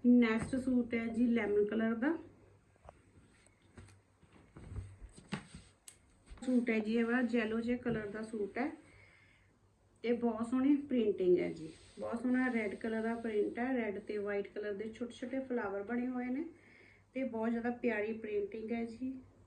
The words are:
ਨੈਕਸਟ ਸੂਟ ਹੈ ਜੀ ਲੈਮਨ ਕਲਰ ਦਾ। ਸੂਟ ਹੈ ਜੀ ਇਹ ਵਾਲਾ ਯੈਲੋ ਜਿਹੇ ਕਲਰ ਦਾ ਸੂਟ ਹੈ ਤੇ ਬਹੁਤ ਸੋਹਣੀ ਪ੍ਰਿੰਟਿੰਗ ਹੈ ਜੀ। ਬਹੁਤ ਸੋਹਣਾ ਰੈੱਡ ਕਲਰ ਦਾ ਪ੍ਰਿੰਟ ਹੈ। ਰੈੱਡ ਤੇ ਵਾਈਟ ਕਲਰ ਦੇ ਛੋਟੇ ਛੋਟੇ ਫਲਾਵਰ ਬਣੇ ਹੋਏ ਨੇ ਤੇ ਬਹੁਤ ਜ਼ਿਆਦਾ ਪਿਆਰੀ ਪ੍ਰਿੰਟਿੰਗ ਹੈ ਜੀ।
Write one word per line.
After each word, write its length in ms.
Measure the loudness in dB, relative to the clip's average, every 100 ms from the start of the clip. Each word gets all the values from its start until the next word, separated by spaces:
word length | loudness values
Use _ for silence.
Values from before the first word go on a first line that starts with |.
| 8
ਨੈਕਸਟ 480 | 8 8 4 0 -2
ਸੂਟ 380 | 2 0 2
ਹੈ 120 | -2 -2
ਜੀ 200 | 0 2
ਲੈਮਨ 380 | 2 2 2
ਕਲਰ 300 | 4 2 0
ਦਾ। 240 | 2 0 0 -6 -20 -20 -20 _ _ -20 -20 _ -20 -20 _ -20 _ _ -20 -20 -20 _ _ -20 -20 -20 -18 -12 -10 -12 -16 -20 -20 -8 -8 -8 -20 -20 _ -20 -20 _ _ -20 -8 2
ਸੂਟ 240 | 4 4
ਹੈ 80 | 2
ਜੀ 160 | 2
ਇਹ 100 | 2
ਵਾਲਾ 240 | 2 2 2
ਯੈਲੋ 300 | 2 2 0
ਜਿਹੇ 180 | 0 -2
ਕਲਰ 280 | 0 -2 -4
ਦਾ 160 | -8
ਸੂਟ 360 | -8 -4 -4 -2
ਹੈ 140 | -4 -6 -20 -20 -20 -20 -20 _ _ _ _ _ _ _
ਤੇ 100 | 0
ਬਹੁਤ 380 | 2 2 0 0
ਸੋਹਣੀ 260 | 2 6 4
ਪ੍ਰਿੰਟਿੰਗ 600 | 4 2 2 4 6 6
ਹੈ 140 | 4
ਜੀ। 200 | -4 -10 -14 -20 -10
ਬਹੁਤ 240 | -6 -2
ਸੋਹਣਾ 300 | 2 2 2
ਰੈੱਡ 220 | 0 -2
ਕਲਰ 280 | -4 -4 -2
ਦਾ 120 | -2
ਪ੍ਰਿੰਟ 440 | -2 -2 0 0 0
ਹੈ। 140 | -2 0
ਰੈੱਡ 220 | -2 -4
ਤੇ 200 | -6 -4
ਵਾਈਟ 300 | -2 -2 -4
ਕਲਰ 240 | -6 -6
ਦੇ 200 | -6 -8
ਛੋਟੇ 200 | -8 -10
ਛੋਟੇ 280 | -8 -6 -6
ਫਲਾਵਰ 420 | -4 -4 -2 -6
ਬਣੇ 240 | -4 -4 -2
ਹੋਏ 200 | -4 -4
ਨੇ 180 | -4 -6 -10 -20 -20 -20 -20 _
ਤੇ 100 | -6
ਬਹੁਤ 260 | -4 -2 0
ਜ਼ਿਆਦਾ 200 | 0 -2
ਪਿਆਰੀ 420 | 0 0 0 -2
ਪ੍ਰਿੰਟਿੰਗ 600 | -4 -2 -2 -2 -8 -6
ਹੈ 120 | -4
ਜੀ। 380 | -6 -6 -8 -8 -14 -20